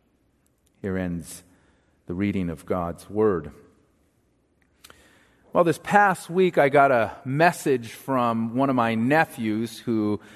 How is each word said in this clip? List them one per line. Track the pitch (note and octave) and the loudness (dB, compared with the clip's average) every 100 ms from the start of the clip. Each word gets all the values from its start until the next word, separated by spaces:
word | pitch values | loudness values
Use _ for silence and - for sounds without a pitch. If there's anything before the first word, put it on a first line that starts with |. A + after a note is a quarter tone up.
| _ _ _ _ _ _ _ _ | _ _ _ _ _ _ _ _
Here | G2+ F#2 | -6 -4
ends | F2+ F2 D#2 - - _ _ _ _ _ _ | -4 -6 -10 -18 -20 _ _ _ _ _ _
the | F2 | -4
reading | G2+ G2 F2 | -2 -2 -4
of | D#2+ - | -8 -6
God's | F#2+ E2+ E2 - | -4 -4 -8 -10
Word. | G2+ G#2+ F2+ D2+ C#2+ - _ _ _ _ _ _ _ _ _ _ _ - - _ _ _ _ _ | -2 0 0 -6 -18 -20 _ _ _ _ _ _ _ _ _ _ _ -20 -20 _ _ _ _ _
Well, | - | 0
this | F3 D3+ | 2 0
past | - G#3 G#3 F3 - | 2 4 4 2 -4
week | E3+ F#3 E3 | 0 2 4
I | C#3+ | 4
got | C#3+ C#3 | 6 4
a | B2 G#2 - | 4 0 -4
message | C3 C#3 E3+ E3+ - C3 A2+ | -6 2 2 2 -2 -2 -2
from | - - C3 A#2+ A2+ A2+ A#2+ | -16 -4 -2 0 0 -2 -2
one | C#3 | 0
of | C3 | 2
my | A2+ A2+ | 0 0
nephews | A#2 D3+ D#3+ - A2+ G#2+ A2+ - | 2 2 0 -2 -4 -2 -4 -8
who | - A2 G#2 G#2 - | -4 -2 -2 -4 -8